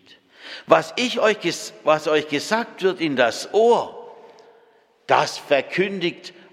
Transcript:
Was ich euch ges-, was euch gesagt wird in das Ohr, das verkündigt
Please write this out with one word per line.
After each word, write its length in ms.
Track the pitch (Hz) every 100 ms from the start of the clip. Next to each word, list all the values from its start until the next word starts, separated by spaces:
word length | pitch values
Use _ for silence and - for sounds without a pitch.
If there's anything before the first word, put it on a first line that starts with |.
| _ - _ _ - - -
Was 280 | 160 160 -
ich 240 | 240 226
euch 180 | 208 208
ges-, 360 | 170 - - -
was 240 | 143 156 156
euch 200 | 151 151
gesagt 540 | 147 143 220 226 -
wird 200 | 185 175
in 140 | 160 131
das 380 | 120 107 -
Ohr, 600 | 202 233 214 120 - - - - - - _ _ _ _ _ -
das 320 | 131 147 -
verkündigt 960 | - 139 165 - 196 196 170 131 - - -